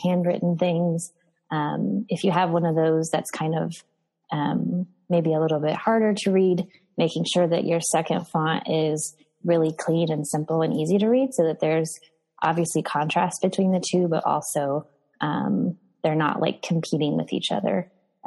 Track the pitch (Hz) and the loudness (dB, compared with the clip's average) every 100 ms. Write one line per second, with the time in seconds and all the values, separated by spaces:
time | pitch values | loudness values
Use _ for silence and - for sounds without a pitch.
0 | 180 180 175 - 175 165 180 165 175 170 | 0 0 0 0 0 0 0 0 0 -2
1 | - _ _ _ - 156 151 151 - 196 | -6 _ _ _ -8 -4 -2 -2 -2 -2
2 | - 170 196 170 180 170 170 160 160 160 | -4 -2 0 2 2 2 2 2 2 2
3 | 160 160 - - 160 160 165 165 - _ | 0 -4 -4 -4 -2 -2 -4 -8 -18 _
4 | _ _ - 151 143 170 170 180 180 _ | _ _ -6 -2 0 0 0 -2 -4 _
5 | - 175 160 156 160 151 151 - - 226 | -2 2 2 2 2 0 0 0 2 2
6 | 214 202 202 190 190 180 - _ _ - | 2 2 2 4 4 2 -2 _ _ -2
7 | 165 170 165 180 170 165 - 165 - 165 | 0 0 0 2 2 2 0 0 0 0
8 | 165 175 175 165 156 - - 160 156 151 | 0 -4 -2 -2 0 -2 -2 0 0 -2
9 | - - _ _ 170 170 160 160 - 165 | -6 -12 _ _ 0 2 2 -2 -2 0
10 | 165 156 151 151 156 160 160 147 156 202 | 0 -2 -4 -4 -2 0 0 0 2 2
11 | 220 247 269 220 160 156 156 160 160 - | 4 2 2 2 0 2 0 0 -2 -6
12 | _ _ _ - 156 165 165 156 - 147 | _ _ _ -4 0 0 0 -2 -2 -2
13 | 151 175 180 - 185 190 190 185 180 180 | 0 0 0 0 -2 2 2 2 2 0
14 | 175 165 - 147 - 151 143 147 160 _ | 2 0 0 -2 -2 -2 -2 -2 -6 _
15 | _ - 151 139 135 - - - _ _ | _ -6 -4 -2 0 0 0 -4 _ _
16 | 160 156 151 - 160 - - 165 - 156 | 0 2 0 0 -2 -2 -2 -2 0 0
17 | 147 165 - - - 214 - 185 - _ | 0 0 -2 -4 -2 -2 -2 -2 -4 _
18 | _ _ | _ _